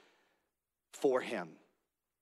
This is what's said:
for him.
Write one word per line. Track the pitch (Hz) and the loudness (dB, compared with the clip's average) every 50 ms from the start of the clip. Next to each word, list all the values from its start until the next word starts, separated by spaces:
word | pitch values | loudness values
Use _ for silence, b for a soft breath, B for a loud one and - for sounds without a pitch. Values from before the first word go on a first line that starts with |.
| b b b b b b b b b b b _ _ _ _ _ _ _ - | b b b b b b b b b b b _ _ _ _ _ _ _ -10
for | - - 143 127 127 | 0 2 4 4 4
him. | 104 101 120 98 87 80 80 - - _ _ _ _ _ _ _ _ _ _ _ | 0 0 -4 -4 -6 -8 -12 -20 -20 _ _ _ _ _ _ _ _ _ _ _